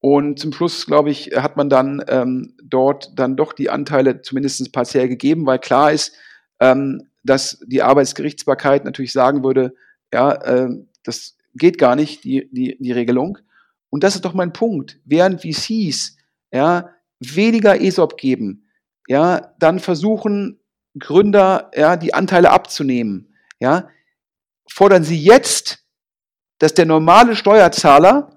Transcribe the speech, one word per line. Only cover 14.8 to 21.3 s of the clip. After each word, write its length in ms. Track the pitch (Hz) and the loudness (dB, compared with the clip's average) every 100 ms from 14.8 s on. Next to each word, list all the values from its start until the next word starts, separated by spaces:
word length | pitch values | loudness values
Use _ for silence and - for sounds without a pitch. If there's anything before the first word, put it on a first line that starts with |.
| - _ | -10 _
Während 380 | _ 156 185 185 | _ 0 0 0
V 60 | 165 | -8
Cs, 640 | 147 - 220 190 123 - _ _ _ _ | -10 -6 -6 -4 -6 -10 _ _ _ _
ja, 380 | 123 151 175 175 _ _ _ | -2 0 0 -4 _ _ _
weniger 600 | 131 151 220 226 208 185 | -8 0 0 2 2 4
esop 380 | 190 185 165 - | 2 0 -2 -2
geben, 480 | 135 127 107 95 _ _ _ _ _ | -4 -4 -6 -10 _ _ _ _ _
ja, 480 | 135 170 180 - _ | 0 0 -2 -6 _
dann 180 | 160 180 | 0 0
versuchen 800 | - 170 196 214 214 202 196 - _ _ _ - | -4 -4 -2 -4 -4 -4 -6 -12 _ _ _ -20
Gründer, 720 | - 160 208 | 0 2 4